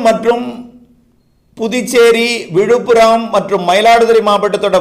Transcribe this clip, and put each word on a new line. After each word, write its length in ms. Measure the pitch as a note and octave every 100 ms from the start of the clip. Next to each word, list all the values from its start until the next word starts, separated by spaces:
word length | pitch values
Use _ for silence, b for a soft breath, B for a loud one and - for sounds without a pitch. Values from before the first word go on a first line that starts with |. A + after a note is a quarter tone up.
| A3+
மற்றும் 360 | A3+ A3+ A#3+ B3 A#3 - - _ _ _ _ _ _ _ -
புதுச்சேரி, 720 | A3 B3 G#3+ B3+ A#3 A3+ A#3 A#3 - E3
விழுப்புரம் 680 | G#3 A#3+ - A3+ A3+ A3+ A#3 G#3
மற்றும் 280 | D#3 F#3+ F3+
மயிலாடுதுறை 520 | F#3+ A3 A#3 A3+ A3+ G#3
மாவட்டத்தோட 520 | G3+ G#3 F#3 G3+ F#3